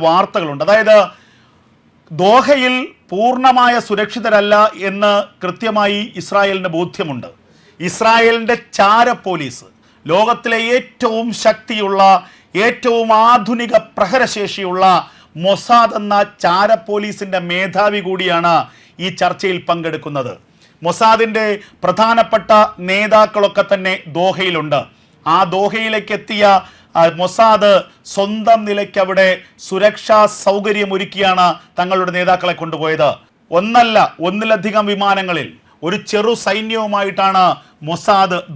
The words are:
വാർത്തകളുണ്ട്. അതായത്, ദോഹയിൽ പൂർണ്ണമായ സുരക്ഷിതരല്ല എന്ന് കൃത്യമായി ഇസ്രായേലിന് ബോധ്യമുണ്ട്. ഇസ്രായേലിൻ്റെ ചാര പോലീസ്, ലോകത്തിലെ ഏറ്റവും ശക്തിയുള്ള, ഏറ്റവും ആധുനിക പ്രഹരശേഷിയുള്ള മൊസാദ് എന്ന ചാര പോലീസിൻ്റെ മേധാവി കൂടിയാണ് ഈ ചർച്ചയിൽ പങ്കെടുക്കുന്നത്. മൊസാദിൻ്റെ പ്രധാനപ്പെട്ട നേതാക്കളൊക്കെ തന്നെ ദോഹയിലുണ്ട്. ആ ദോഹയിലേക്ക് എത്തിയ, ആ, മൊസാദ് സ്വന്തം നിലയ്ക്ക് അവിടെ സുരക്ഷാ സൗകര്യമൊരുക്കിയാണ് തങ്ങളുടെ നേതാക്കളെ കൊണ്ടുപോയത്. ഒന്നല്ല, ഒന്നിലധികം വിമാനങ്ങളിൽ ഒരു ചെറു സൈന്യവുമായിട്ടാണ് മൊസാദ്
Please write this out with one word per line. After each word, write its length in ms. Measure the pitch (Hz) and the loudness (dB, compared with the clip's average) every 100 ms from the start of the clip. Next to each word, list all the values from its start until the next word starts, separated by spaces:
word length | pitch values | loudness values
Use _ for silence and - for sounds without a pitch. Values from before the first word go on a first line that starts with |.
| 160 | 2
വാർത്തകളുണ്ട്. 580 | 175 196 214 160 143 160 | 2 0 -2 -6 -4 2
അതായത്, 300 | 220 214 214 180 - _ _ _ _ _ _ _ _ _ 156 185 | 2 6 6 4 -4 _ _ _ _ _ _ _ _ _ -2 4
ദോഹയിൽ 500 | 240 254 285 254 254 294 - _ | 4 4 2 2 -2 -6 -14 _
പൂർണ്ണമായ 600 | 185 233 247 262 247 240 240 220 | -2 0 2 2 4 2 2 -2
സുരക്ഷിതരല്ല 680 | 208 208 240 214 208 202 208 214 - 190 | -4 -4 -6 0 0 2 4 2 0 -8
എന്ന് 220 | 196 208 202 202 _ 180 | -2 0 0 -2 _ -10
കൃത്യമായി 540 | 180 226 208 202 202 208 190 | -6 -4 -2 -2 -2 -6 -12
ഇസ്രായേലിന് 520 | - 202 196 190 185 165 | -4 0 0 -2 -4 -4
ബോധ്യമുണ്ട്. 540 | 175 - 170 123 90 - _ _ _ _ 170 | -6 -6 -8 -8 -12 -20 _ _ _ _ -10
ഇസ്രായേലിൻ്റെ 640 | - 226 226 226 233 226 233 - - | -2 2 4 2 2 -2 -4 -4 0
ചാര 280 | 202 220 240 233 190 | 2 4 2 0 -4
പോലീസ്, 400 | 170 135 - 98 _ _ _ 139 | -6 -6 -12 -20 _ _ _ -2
ലോകത്തിലെ 480 | 180 220 233 233 226 226 247 | 0 2 0 -2 -4 0 -2
ഏറ്റവും 520 | 247 _ 240 220 233 208 220 | -4 _ -4 -2 -4 -2 -2
ശക്തിയുള്ള, 580 | - - 220 196 196 196 185 - - _ 214 226 | -2 -6 -6 -2 2 4 4 0 -16 _ -2 -2
ഏറ്റവും 420 | 240 247 233 226 214 226 | -2 -2 0 2 4 4
ആധുനിക 500 | - 196 240 240 - - - | 4 2 -4 0 0 -2 -4
പ്രഹരശേഷിയുള്ള 880 | 190 254 233 220 196 - 185 180 190 175 - - _ 151 | -2 0 -2 -2 -6 -6 -6 0 2 2 0 -12 _ -6
മൊസാദ് 520 | 185 185 - 240 226 220 | -2 -2 2 4 4 0
എന്ന 160 | 208 202 202 - | -2 0 -2 -2
ചാര 280 | 180 180 208 339 - | -2 0 2 0 -2
പോലീസിൻ്റെ 520 | 208 208 - 196 180 175 | -6 -6 -8 -6 -6 -4
മേധാവി 520 | 180 190 180 208 208 180 | -4 -4 0 0 0 -4
കൂടിയാണ് 480 | 185 180 170 175 160 - _ _ - 185 | -4 -2 0 2 0 -2 _ _ -10 -10
ഈ 20 | 180 | -2
ചർച്ചയിൽ 360 | 180 180 196 175 - | -4 -2 -4 -4 -4
പങ്കെടുക്കുന്നത്. 640 | 170 165 156 156 143 117 95 _ _ _ _ 165 | -4 -4 -8 -8 -8 -8 -10 _ _ _ _ -6
മൊസാദിൻ്റെ 580 | 175 226 226 226 214 214 208 - _ | 0 2 4 2 -2 -4 -4 -8 _
പ്രധാനപ്പെട്ട 680 | 180 175 220 233 220 220 220 214 214 - 180 | -4 0 2 2 0 -2 2 4 4 -2 -4
നേതാക്കളൊക്കെ 720 | 196 214 214 214 208 202 202 190 | -2 2 4 2 2 0 0 -2
തന്നെ 220 | 196 185 190 160 151 | -2 -2 -6 -6 -2
ദോഹയിലുണ്ട്. 600 | 185 175 185 165 151 143 - _ _ _ 151 | -2 0 -4 -4 -2 -4 -4 _ _ _ -2
ആ 120 | 170 185 185 | 0 0 0
ദോഹയിലേക്ക് 580 | 202 226 220 214 214 208 | -2 -2 -4 -6 -6 -8
എത്തിയ, 260 | 208 214 208 190 - - _ 165 | -6 0 4 4 0 -14 _ 0
ആ, 20 | 165 156 | 0 0
മൊസാദ് 520 | 180 202 220 214 208 185 - _ - | -4 2 4 4 4 2 0 _ -10
സ്വന്തം 460 | - 196 220 202 220 208 | -6 -4 -2 2 2 0
നിലയ്ക്ക് 340 | 202 202 202 | -4 -4 -2
അവിടെ 240 | 190 190 190 180 - _ - | 0 2 0 0 -8 _ -8
സുരക്ഷാ 540 | 190 208 208 - 214 208 - | 0 0 0 2 4 4 0
സൗകര്യമൊരുക്കിയാണ് 1040 | - 202 214 208 202 190 190 190 196 185 175 160 - - | -2 -2 -2 -2 -2 -4 -6 -2 0 2 2 0 -8 -6
തങ്ങളുടെ 320 | 180 190 180 175 | -2 -2 -2 -2
നേതാക്കളെ 380 | 180 180 180 170 | 0 0 0 -4
കൊണ്ടുപോയത്. 460 | 165 160 156 156 147 - _ _ _ 170 | -8 -6 -4 0 0 -2 _ _ _ -4
ഒന്നല്ല, 480 | 208 240 233 214 156 - 170 | 0 2 2 2 0 -2 -6
ഒന്നിലധികം 580 | 208 220 214 208 214 202 | -4 -2 -2 0 -2 -2
വിമാനങ്ങളിൽ 540 | 202 202 196 185 165 110 - _ _ 156 | -2 0 -2 -2 -6 -8 -14 _ _ -6
ഒരു 120 | 208 208 | -6 -4
ചെറു 220 | 208 220 226 202 | -2 -2 -2 -2
സൈന്യവുമായിട്ടാണ് 1000 | 208 220 226 214 202 196 196 190 190 185 135 _ _ 151 | -4 -4 -4 -4 -2 -4 -2 0 2 2 0 _ _ -8
മൊസാദ് 500 | 170 - 196 190 175 175 | -4 0 2 2 -2 -6